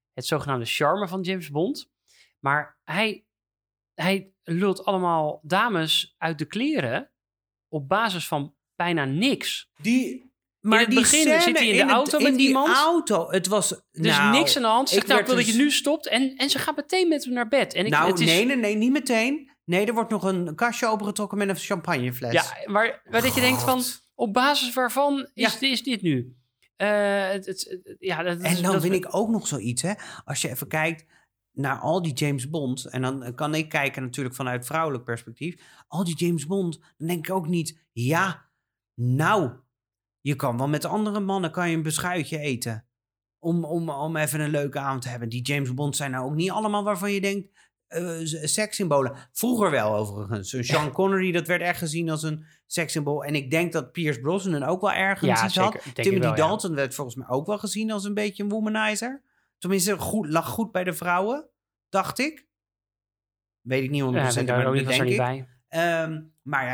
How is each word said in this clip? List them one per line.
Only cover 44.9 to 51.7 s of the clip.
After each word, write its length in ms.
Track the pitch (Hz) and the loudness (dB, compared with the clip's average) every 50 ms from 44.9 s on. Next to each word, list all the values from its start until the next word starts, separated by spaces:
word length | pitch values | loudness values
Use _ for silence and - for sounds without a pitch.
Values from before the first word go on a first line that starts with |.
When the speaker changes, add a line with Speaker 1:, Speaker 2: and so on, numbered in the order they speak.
| 135 127 | -4 -4
Speaker 2:
te 80 | 120 123 | -6 -8
hebben." 200 | 123 117 120 113 | -8 -8 -8 -6
Die 120 | 117 123 | -6 -6
James 320 | 123 135 147 143 139 123 127 | -4 -2 -2 -2 -2 -2 -4
Bond 220 | 131 147 143 135 | -2 -2 -2 -2
zijn 160 | - 143 135 | -4 -4 -4
nou 140 | 127 131 127 135 | -4 -4 -4 -4
ook 60 | 151 | -2
niet 160 | 156 175 190 | -2 -2 0
allemaal 320 | 180 214 220 208 202 208 202 | -2 -2 -2 0 -2 -2 0
waarvan 280 | 208 202 175 196 202 | -2 -2 -2 -2 -2
je 100 | 202 196 | -2 0
denkt, 280 | 190 196 196 202 190 - _ _ _ _ _ _ _ | 0 -2 -2 -2 -6 -8 _ _ _ _ _ _ _
eh, 320 | _ - 165 175 175 165 160 165 | _ -6 -6 -4 -4 -6 -6 -6
s-, 300 | 156 160 156 151 151 - | -6 -6 -4 -2 0 0
sekssymbolen. 640 | 214 214 208 - - 196 160 147 139 131 127 127 - - - | 0 0 -2 -2 -2 0 2 2 2 2 0 -2 -8 -14 -12
Vroeger 400 | - - - 247 247 220 202 175 | -6 -2 0 0 2 2 2 2
wel, 240 | 143 123 107 107 107 | 2 2 2 2 2
overigens. 580 | 107 110 101 101 104 104 98 113 101 95 - - | 0 -2 -2 -6 -8 -6 -6 -6 -6 -6 -6 -6
Een 100 | 127 120 | -4 -2
Sean 200 | 127 151 151 151 | 0 0 0 0
Speaker 1:
Ja. 60 | 143 | 0
Speaker 2:
Connery, 400 | - - 190 196 196 190 185 185 | 0 0 0 2 2 2 0 0
dat 160 | 170 175 156 | 0 -2 0
werd 140 | 170 180 170 | 0 -2 0
echt 160 | 170 175 | 0 -2